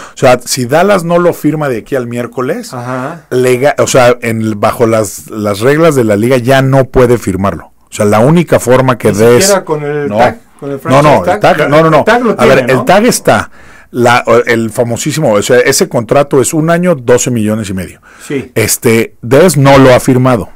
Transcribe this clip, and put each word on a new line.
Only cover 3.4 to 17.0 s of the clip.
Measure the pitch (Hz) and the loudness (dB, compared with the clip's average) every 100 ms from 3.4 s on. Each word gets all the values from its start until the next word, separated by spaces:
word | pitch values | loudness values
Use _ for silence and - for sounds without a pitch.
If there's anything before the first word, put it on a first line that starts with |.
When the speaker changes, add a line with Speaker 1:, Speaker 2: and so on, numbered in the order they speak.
| 127 123 139 - | 0 0 0 -2
Speaker 1:
o | 117 | 0
sea, | 135 120 120 | 2 2 0
en, | 117 113 110 104 | -4 -4 -4 -4
bajo | 107 - 117 | -4 0 0
las, | 110 101 - - | 0 -2 -8 -14
las | 107 104 98 | -8 -6 -2
reglas | 120 151 165 139 | 0 2 2 2
de | |
la | 110 101 | 0 0
liga | 120 131 | 0 0
ya | 117 135 | 2 0
no | 135 135 | 2 0
puede | 131 131 120 120 | 0 2 2 2
firmarlo. | - 92 98 82 - _ _ | -2 -4 -4 -4 -12 _ _
O | |
sea, | - 104 | -4 0
la | 107 | 2
única | 123 170 160 123 | 2 2 2 0
forma | 120 127 131 123 | 2 2 2 0
que | 110 | 0
Speaker 2:
Ni | 98 | 2
Speaker 1:
des | 117 120 196 | 4 4 2
Speaker 2:
siquiera | 190 | 0
con | 185 151 | -2 -6
el | 147 147 143 | -4 -6 -4
Speaker 1:
no. | 104 | 0
Speaker 2:
tag, | 120 113 _ _ | -2 -2 _ _
con | 143 | -12
el | 139 - | -10 -2
Speaker 1:
No, | 131 | 2
no, | |
Speaker 2:
franchise | 151 147 175 | 2 2 0
Speaker 1:
el | 202 | 0
tag, | 147 170 | 0 0
Speaker 2:
tag. | 127 | 2
Speaker 1:
no, | 147 | 2
no, | 160 | 2
no. | 151 | 2
Speaker 2:
El | 120 | 2
tag | 240 | 0
lo | 240 - | 0 0
Speaker 1:
A | 123 | 2
ver, | 135 | 2
Speaker 2:
tiene, | 123 | 2
Speaker 1:
el | 131 | -2
Speaker 2:
¿no? | 123 | 2
Speaker 1:
tag | 190 240 | 2 2
está, | - - 110 - - - - - | 0 0 0 -2 -12 -20 -20 -12
la, | 127 120 123 120 | -2 2 2 2
o, | 120 120 | 0 2
el | 117 113 | -2 -2
famosísimo, | 120 120 117 156 143 147 | -4 -4 -4 -6 -2 0
o | 104 | 0
sea, | - 123 | 2 2
ese | 127 135 180 | 2 0 -2
contrato | 131 110 139 143 143 | -4 -2 -2 0 0
es | 120 | 0
un | 160 160 | -2 -2
año, | 170 180 | 0 0
doce | 151 | -2